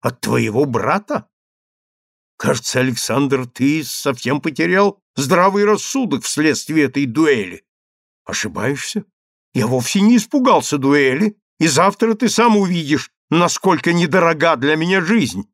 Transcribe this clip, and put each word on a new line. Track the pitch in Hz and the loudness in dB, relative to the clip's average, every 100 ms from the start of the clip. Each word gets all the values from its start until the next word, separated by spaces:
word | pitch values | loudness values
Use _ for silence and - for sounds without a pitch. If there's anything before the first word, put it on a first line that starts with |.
От | 123 - | -6 -6
твоего | - 120 110 110 143 | -4 -2 0 0 0
брата?» | 113 107 180 208 294 - _ _ _ _ _ _ _ _ _ _ _ | -2 -2 -4 -4 -8 -8 _ _ _ _ _ _ _ _ _ _ _
«Кажется, | - 127 - 127 | -4 -4 -4 -2
Александр, | 127 120 - 120 143 131 123 | -2 -4 -4 -2 0 -2 -4
ты | - 135 156 | -2 0 0
совсем | 139 - 147 123 120 143 | -4 -6 -4 -4 -4 -4
потерял | 170 139 165 190 202 190 _ - | -4 -4 -2 2 0 -2 _ -8
здравый | 135 175 185 196 | 0 2 4 2
рассудок | 208 214 - 269 233 143 | 2 0 -2 -4 -2 -4
вследствие | - - 156 123 - 156 139 | -4 0 0 0 -2 0 0
этой | 143 143 | -2 -4
дуэли». | 117 160 127 95 85 _ _ _ _ _ _ - | 0 2 2 -2 -10 _ _ _ _ _ _ -12
«Ошибаешься? | 85 107 85 113 139 - 214 - _ _ _ _ | -8 -8 -6 -4 -4 -6 -8 -10 _ _ _ _
Я | - 120 | -4 0
вовсе | 131 120 196 | -2 0 2
не | 202 240 | 4 4
испугался | - 294 254 180 - 147 | 2 0 2 2 2 -2
дуэли, | 135 143 139 131 214 - _ _ | 2 4 4 2 -2 -4 _ _
и | 156 | 0
завтра | 139 190 196 226 220 | 2 2 2 -2 0
ты | 240 | -2
сам | - 240 208 | 2 4 4
увидишь, | 190 175 147 147 - _ _ | 2 -2 -2 -4 -4 _ _
насколько | 160 175 - 190 170 180 | 0 0 0 0 0 0
недорога | 170 170 - 170 160 165 147 | 0 2 2 2 2 2 2
для | 139 156 | 0 0
меня | 170 190 | 2 0
жизнь. | 170 226 131 87 - | 2 0 0 -4 -10